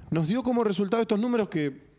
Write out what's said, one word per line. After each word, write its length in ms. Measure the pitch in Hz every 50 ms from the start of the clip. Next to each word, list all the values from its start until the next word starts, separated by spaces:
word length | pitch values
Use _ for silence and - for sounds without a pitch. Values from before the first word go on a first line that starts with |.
| - -
nos 160 | 156 160 160
dio 160 | 151 214 254 226
como 200 | 247 247 240 233
resultado 380 | 214 190 185 208 190 - -
estos 180 | 160 - 214 202
números 280 | 226 247 240 226 208
que, 440 | - - 160 147 143 135 - - - -